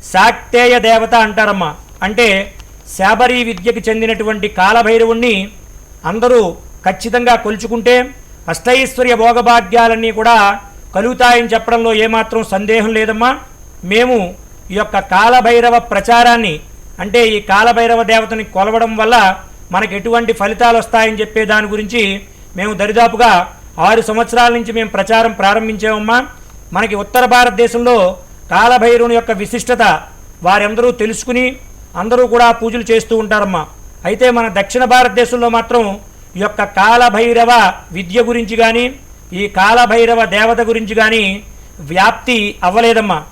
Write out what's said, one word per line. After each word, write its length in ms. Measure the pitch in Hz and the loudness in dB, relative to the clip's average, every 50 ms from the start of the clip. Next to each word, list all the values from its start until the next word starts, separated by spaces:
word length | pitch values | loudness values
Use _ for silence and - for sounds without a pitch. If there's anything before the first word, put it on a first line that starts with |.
| - - - | -20 -4 0
శాక్తేయ 640 | 185 196 233 240 - - - - 240 247 247 247 240 | 2 2 2 2 -2 -10 -2 0 2 2 4 2 2
దేవత 360 | - 220 226 226 226 202 233 | 2 2 2 2 2 2 2
అంటారమ్మా. 600 | 233 220 214 208 214 214 208 202 190 175 156 147 - - - - - - | 2 2 0 0 -2 -2 -2 -2 -4 -4 -6 -8 -12 -18 -20 -14 -8 -8
అంటే 500 | 190 214 214 240 226 196 190 196 202 - - - - - - - - - - | -6 -2 0 0 0 0 -2 -4 -8 -14 -20 -20 -20 -20 -20 -20 -20 -8 -4
శాబరీ 460 | 190 190 220 214 247 247 247 247 240 | 0 0 2 2 2 0 2 0 -2
విద్యకు 460 | 226 233 175 175 226 233 233 - 220 | -4 -6 -6 -4 -4 -4 -2 -2 -4
చెందినటువంటి 580 | 220 220 220 220 226 - 220 214 220 208 190 196 | -4 -2 -2 -4 -4 -4 -4 -4 -4 -4 -6 -8
కాలభైరవుణ్ణి 1040 | - 190 185 190 220 233 233 214 226 226 226 226 226 226 240 247 220 196 190 202 - - - - - - - - - - - | -2 0 0 2 2 2 2 2 2 2 2 2 0 0 0 -2 -2 -2 -4 -8 -12 -20 -20 -20 -20 -20 -20 -20 -20 -12 -10
అందరూ 500 | 156 180 226 233 247 254 240 214 175 170 - - - - - - | -8 -4 0 2 2 4 2 2 0 -4 -10 -16 -20 -20 -6 -4
ఖచ్చితంగా 500 | 185 185 - - 226 214 240 240 247 240 | -4 -4 -4 -8 -4 -4 -2 2 2 0
కొలుచుకుంటే 760 | 226 233 208 220 202 - 220 226 233 202 247 247 247 247 277 - - - - - - - - | 0 0 -6 -8 -8 -8 -6 -6 -2 0 2 2 2 0 -2 -10 -20 -20 -20 -20 -18 -10 -10
అష్టైశ్వర్య 680 | 165 - - 240 254 262 240 220 - - 254 247 240 | -10 -6 -2 0 0 0 0 -2 -2 -4 0 0 0
భోగభాగ్యాలన్నీ 960 | 208 220 233 240 240 240 240 240 233 226 180 196 233 233 233 226 226 226 226 | 2 2 2 2 2 2 2 2 2 2 2 2 2 2 2 2 0 -2 -4
కూడా 480 | 214 214 220 233 233 220 202 202 202 202 - - - - - - - | -4 0 2 4 4 4 4 2 0 -2 -8 -16 -20 -20 -20 -8 -6
కలుగుతాయని 520 | 185 208 240 254 - 247 240 240 240 233 226 | -4 -2 -2 -2 0 2 4 4 2 2 0
చెప్పడంలో 460 | 226 226 220 - 226 233 233 226 220 | -2 -4 -2 0 -2 0 0 0 0
ఏమాత్రం 500 | 214 214 226 220 226 220 220 - 226 220 | 0 0 0 0 -2 -4 -2 -4 -6 -6
సందేహం 500 | - 196 190 208 208 220 226 208 220 226 | -4 -4 -6 -2 0 0 0 0 0 -2
లేదమ్మా. 460 | 220 220 214 226 220 233 247 269 302 - - - - - - - - - | -2 -2 -2 -2 -2 0 -2 -2 -2 -8 -20 -20 -20 -20 -20 -20 -16 -10
మేము 520 | 175 196 220 240 254 254 233 190 175 185 - - - - - - - | -4 0 0 0 2 0 -2 -2 -4 -10 -16 -20 -20 -20 -20 -18 -10
ఈ 20 | 185 | -6
యొక్క 260 | 202 214 - - 202 | -6 -6 -4 -4 -6
కాలభైరవ 800 | 190 - 185 185 214 233 247 254 208 226 240 233 233 240 233 240 | -4 0 0 2 4 4 4 4 4 4 4 4 4 4 2 2
ప్రచారాన్ని, 800 | 233 - 214 202 196 - 240 233 240 240 233 233 226 202 156 151 - - - - - - - - | 0 0 -6 -4 0 2 4 4 6 4 4 2 0 -4 -6 -8 -12 -18 -20 -20 -20 -20 -14 -12
అంటే 300 | 180 202 190 240 240 226 | -12 -2 0 2 2 2
ఈ 100 | 214 208 | 0 -2
కాలభైరవ 640 | 208 - 190 196 220 233 233 226 233 233 233 226 233 | -2 0 0 2 2 2 2 2 2 2 2 0 0
దేవతని 400 | 196 226 226 220 - 226 220 220 | 0 0 0 0 -2 -6 -10 -10
కొలవడం 520 | - - 185 196 214 220 226 233 226 220 | -8 -4 -2 -2 0 0 0 -2 -2 -2
వల్ల 440 | 214 220 220 240 240 208 190 190 196 - - - - - - | -2 0 2 2 4 4 2 0 -2 -10 -20 -20 -20 -16 -6
మనకు 240 | 180 185 214 208 180 | -6 -4 -4 -4 -8
ఎటువంటి 380 | 202 190 233 226 233 233 220 226 | -8 -6 -2 -2 -2 0 -2 -4
ఫలితాలు 440 | - 196 208 220 190 240 233 233 233 | -2 -2 -4 -2 0 2 2 2 2
వస్తాయని 420 | 220 226 - 226 220 220 220 208 | 0 0 0 0 0 0 -2 -4
చెప్పే 260 | 214 208 - 220 220 | -6 -6 -4 -4 -2
దాని 220 | 196 214 214 214 202 | 0 0 -2 0 -2
గురించి 540 | 202 214 214 196 226 240 220 196 294 196 - - - - - - - | -6 -6 -8 -4 -4 -2 -2 -2 -4 -6 -10 -16 -20 -20 -20 -18 -10
మేము 180 | 175 185 214 208 | -8 -6 -6 -4
దరిదాపుగా 800 | 180 202 208 214 226 233 233 - 214 247 226 208 175 180 - - - - - - - | -4 -4 -2 2 2 2 2 2 2 2 4 4 2 0 -2 -10 -20 -20 -20 -6 -2
ఆరు 220 | 160 190 220 226 | 0 2 2 2
సంవత్సరాల 520 | 220 214 214 220 233 226 - 240 240 240 233 | 0 -2 -2 -4 -4 -2 0 2 2 2 2
నుంచి 180 | 240 226 196 | 0 -4 -6
మేము 180 | 220 226 220 214 | -6 -6 -6 -4
ప్రచారం 420 | - - 190 196 226 226 226 226 | -4 -6 -2 0 2 2 2 0
ప్రారంభించామమ్మా. 960 | 214 - 190 196 208 226 220 220 214 202 202 220 220 214 208 214 233 247 262 - - - - - - - - - - | -2 0 0 0 0 0 -2 -4 -6 -4 -4 -4 -4 -4 -2 0 0 0 -2 -2 -12 -20 -20 -20 -20 -20 -20 -8 -4
మనకి 220 | 180 214 220 202 | -4 -4 -2 -4
ఉత్తర 300 | 202 202 - - 254 247 | -6 -8 -2 0 0 2
భారతదేశంలో 920 | 247 247 247 247 247 190 190 233 226 233 240 240 240 247 226 190 180 190 - - - - - - - | 4 4 4 4 2 2 0 0 0 0 0 0 2 2 2 2 0 -2 -4 -14 -20 -20 -20 -10 -4
కాలభైరవుని 640 | 170 180 214 240 247 247 220 233 240 233 233 240 233 | 0 2 4 4 4 4 4 4 4 4 2 2 0
యొక్క 160 | 233 - - | -2 0 -2
విశిష్టత 680 | 226 185 208 - - 240 - - 247 202 226 202 160 156 - - - - - - - - - | -6 -6 -6 -6 -6 -8 -2 -2 0 2 2 2 2 0 -4 -12 -20 -20 -20 -20 -20 -6 -2
వారందరూ 480 | 175 190 208 208 208 220 220 240 247 | 0 0 2 0 -2 -2 0 0 0
తెలుసుకుని 640 | 240 - 214 220 226 - - - 254 247 254 254 262 - - - - - - - - | 0 0 -4 -4 -4 -8 -8 -4 -4 -2 -2 -2 -4 -8 -18 -20 -20 -20 -20 -16 -12
అందరూ 320 | 170 185 220 240 247 254 233 | -10 -4 -2 0 2 2 2
కూడా 240 | 214 240 240 233 | 2 4 4 4
పూజలు 320 | 233 - 220 226 220 240 226 185 | 4 2 -2 -6 -6 -6 -4 0
చేస్తూ 260 | 226 226 220 - 226 220 | 0 -2 0 -2 -4 -4
ఉంటారమ్మా. 500 | 220 202 214 208 208 196 185 165 151 - - - - - - - - | -2 -2 -2 -2 -2 -2 -4 -6 -6 -8 -14 -20 -20 -20 -20 -10 -8
అయితే 260 | 175 208 - 254 254 | -6 -4 0 0 2
మన 160 | 247 240 233 220 | 2 0 -2 -2
దక్షిణ 380 | 180 190 202 196 - 247 254 | -2 -4 -4 -2 -2 -2 0
భారతదేశంలో 640 | 233 247 247 254 247 - 240 240 240 240 247 240 240 | 4 4 4 4 2 2 0 -2 -2 -2 -2 -2 0
మాత్రం 500 | 226 226 226 233 247 240 226 202 196 208 - - - - - - - | 0 -2 -2 0 0 0 0 -2 -6 -10 -14 -20 -20 -20 -20 -18 -10
ఈ 40 | 180 | -6
యొక్క 240 | 202 208 208 - 208 | -6 -6 -4 -4 -6
కాలభైరవ 1080 | 202 - 190 196 214 233 240 247 240 202 214 226 240 233 233 233 233 240 240 214 185 185 - - - | -4 0 0 2 4 4 4 4 4 2 2 0 2 2 2 4 4 4 4 4 2 0 -4 -12 -14
విద్య 300 | 170 175 196 170 185 240 | -12 -12 -12 -4 -2 0
గురించి 340 | 233 220 240 240 233 190 226 | 0 0 0 -4 -4 -6 -2
కానీ 400 | 220 226 226 226 240 240 254 269 - - - - - - - - | 0 0 2 2 0 -2 -4 -6 -10 -20 -20 -20 -20 -20 -14 -10
ఈ 140 | 180 202 208 | -8 -8 -6
కాలభైరవ 800 | - 185 190 208 226 240 240 220 220 233 233 233 233 226 226 | -2 0 2 2 4 4 4 4 4 2 2 2 2 0 0
దేవత 360 | 190 175 202 214 226 233 226 | 0 0 0 0 0 2 0
గురించి 340 | 233 220 226 226 220 190 220 | 0 -2 -2 -4 -4 -4 -2
కానీ 480 | 214 220 214 226 226 208 196 190 208 - - - - - - - - | 0 0 2 0 0 -2 -2 -4 -8 -12 -16 -20 -20 -20 -20 -20 -20
వ్యాప్తి 760 | 170 139 165 185 190 220 - - - - 247 226 208 208 202 - - | -12 -6 -2 0 2 2 0 -2 -4 -4 -2 -2 -2 -4 -6 -2 -4
అవ్వలేదమ్మా. 600 | 180 185 226 233 233 233 226 220 208 180 151 - - | 0 0 2 2 2 2 2 0 -2 -4 -6 -6 -12